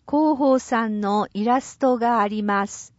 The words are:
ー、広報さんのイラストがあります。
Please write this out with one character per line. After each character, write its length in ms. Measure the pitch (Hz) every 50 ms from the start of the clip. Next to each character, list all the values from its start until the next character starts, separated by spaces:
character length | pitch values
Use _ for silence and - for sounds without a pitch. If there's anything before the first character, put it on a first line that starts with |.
| _
ー、 20 | -
広 300 | 285 294 311 311 302 247
報 200 | 285 269 262 262
さ 260 | - - 247 226 226
ん 140 | 220 214 208
の 260 | 208 196 202 214 190 - -
イ 100 | 202 214
ラ 160 | 240 247 269
ス 200 | - - - -
ト 180 | 277 254 254 226
が 220 | 233 240 240 220
あ 80 | 202 208
り 160 | 214 214 208
ま 240 | 208 202 196 202 -
す。 260 | - - - - _